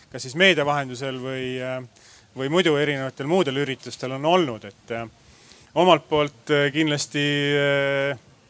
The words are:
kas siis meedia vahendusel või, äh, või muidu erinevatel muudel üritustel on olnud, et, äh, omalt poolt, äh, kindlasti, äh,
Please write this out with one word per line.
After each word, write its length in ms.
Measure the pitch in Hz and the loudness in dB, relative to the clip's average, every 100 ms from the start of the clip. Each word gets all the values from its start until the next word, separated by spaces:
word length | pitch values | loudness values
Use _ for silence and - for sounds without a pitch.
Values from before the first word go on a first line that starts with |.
| - | -16
kas 160 | 131 131 | -14 -8
siis 80 | |
meedia 320 | 135 190 165 147 | 2 4 4 2
vahendusel 540 | 143 135 123 135 131 | 0 -4 -6 -8 -8
või, 380 | 127 131 127 127 | -8 -8 -6 -6
äh, 220 | 127 131 123 _ - - _ | -6 -8 -10 _ -20 -20 _
või 160 | - 131 | -6 -2
muidu 260 | 165 170 147 | 2 2 2
erinevatel 540 | 147 139 135 - 139 | 0 -2 -6 -6 0
muudel 320 | 185 147 131 | 2 2 0
üritustel 540 | 139 131 - - 127 135 | -4 -6 -10 -10 -8 -4
on 80 | 151 | 2
olnud, 400 | 180 160 110 101 | 2 2 -4 -12
et, 260 | - - | -18 -10
äh, 140 | 117 113 - - - - - - 147 | -8 -10 -16 -20 -20 -20 -20 -6 2
omalt 340 | 180 156 - | 6 6 4
poolt, 400 | 151 147 - - | 0 0 -4 0
äh, 220 | 147 143 | 2 2
kindlasti, 520 | 143 156 147 - 147 147 147 143 | 0 0 0 -4 -2 -2 0 0
äh, 640 | 143 143 139 139 139 139 131 _ _ | 0 2 0 0 0 -2 -6 _ _